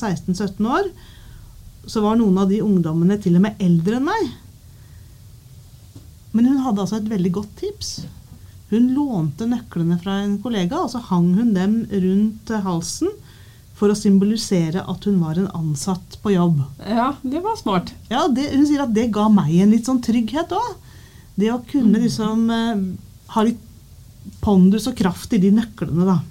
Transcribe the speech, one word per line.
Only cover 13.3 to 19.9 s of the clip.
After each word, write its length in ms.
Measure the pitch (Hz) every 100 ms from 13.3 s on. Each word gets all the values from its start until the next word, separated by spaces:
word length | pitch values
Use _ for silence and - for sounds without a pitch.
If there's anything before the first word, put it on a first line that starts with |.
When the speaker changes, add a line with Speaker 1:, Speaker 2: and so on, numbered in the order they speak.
| - - - - -
Speaker 1:
for 160 | 208
å 40 | 208
symbolisere 840 | 208 196 202 226 - 185 160 180
at 240 | - 180 208
hun 140 | 190
var 160 | 160 160
en 80 | 196
ansatt 640 | 175 160 143 - 180 - -
på 80 | 214
jobb. 240 | 185 175 151 135 -
Speaker 2:
Ja, 300 | - 226 247 277
det 220 | 254 294
var 100 | 392 440
smart. 320 | 226 185 - - -
Speaker 1:
Ja, 140 | 240 339
det, 220 | 247 285
hun 160 | 269 294
sier 160 | 285
at 140 | 269 214
det 160 | 240
ga 140 | 208 214
meg 240 | 202 147 170
en 100 | 202
litt 160 | 226
sånn 160 | 254